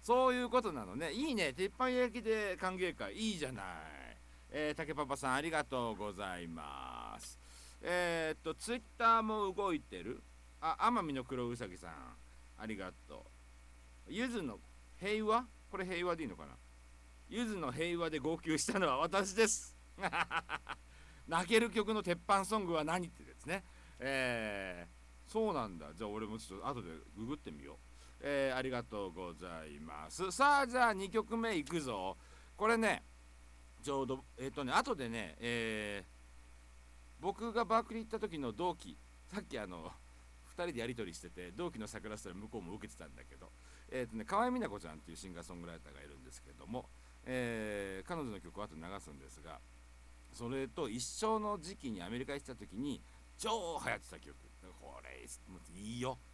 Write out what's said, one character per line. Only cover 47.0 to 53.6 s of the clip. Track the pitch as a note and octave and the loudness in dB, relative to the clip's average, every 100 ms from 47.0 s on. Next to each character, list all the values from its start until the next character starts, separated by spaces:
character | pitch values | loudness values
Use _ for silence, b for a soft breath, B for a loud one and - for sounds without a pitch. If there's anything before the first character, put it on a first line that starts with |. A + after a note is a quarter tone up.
| B B | B B
え | - B2+ A#2+ A2+ G#2+ G#2 G2 F#2+ | -4 0 0 0 0 -2 -2 -4
ー、 | G2 | -4
彼 | E3+ | -4
女 | C3+ | -2
の | G2+ | -4
曲 | F2 E2+ | -8 -8
を | |
後 | G#2+ D#2 | -6 -6
で | |
流 | E2+ G2 | -8 -8
す | F#2+ | -10
ん | C#2+ | -14
で | C2+ | -14
す | - | -14
が、 | D#2+ D2 - - - - - - - | -12 -12 -14 -20 -20 -20 -18 -18 -16
そ | - A#2+ | -6 -2
れ | C3+ C3+ | -2 -2
と | - C#3 | -2 -2
一 | A2+ | 0
緒 | B2 - A3 A3 | -4 0 2 2
の | G#3 G#3 | 2 -2
時 | D#3+ G3+ | -6 -6
期 | C3+ | -4
に | G#2 | -4
ア | F2 | -2
メ | A#2+ | -4
リ | |
カ | C3 | -2
行 | C#3+ | -4
っ | C#3 | -6
て | |
た | A#2 | -10
時 | G#2 G2 | -8 -2
に、 | C#3+ B2 B B - - | -2 -2 B B -20 -6
超 | A3 A3+ | 0 0